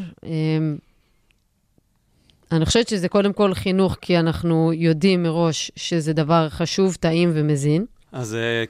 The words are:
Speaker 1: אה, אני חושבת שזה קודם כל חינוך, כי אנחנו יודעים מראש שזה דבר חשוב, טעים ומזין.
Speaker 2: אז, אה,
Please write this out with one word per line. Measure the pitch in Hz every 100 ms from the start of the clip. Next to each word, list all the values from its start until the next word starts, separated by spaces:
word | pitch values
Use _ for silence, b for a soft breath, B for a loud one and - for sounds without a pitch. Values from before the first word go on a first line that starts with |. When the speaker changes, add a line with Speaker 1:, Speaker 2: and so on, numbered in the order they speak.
| 180 -
Speaker 1:
אה, | - 160 156 156 156 147 - _ _ _ _ _ _ _ _ _ _ _ _ _ _ _ -
אני | 165 156
חושבת | 226 220
שזה | 202 175
קודם | 208 202
כל | 196 202
חינוך, | 185 190 190 185 -
כי | - 170
אנחנו | 165 - 170 160 165
יודעים | 160 165 156 190 180
מראש | 170 160 165 - - -
שזה | - 170 151
דבר | 156 147 170 156
חשוב, | - 170 - 190 165
טעים | 165 165 175
ומזין. | 156 151 143 147 160 233 _ _
Speaker 2:
אז, | 131 113 113
אה, | 117 117 113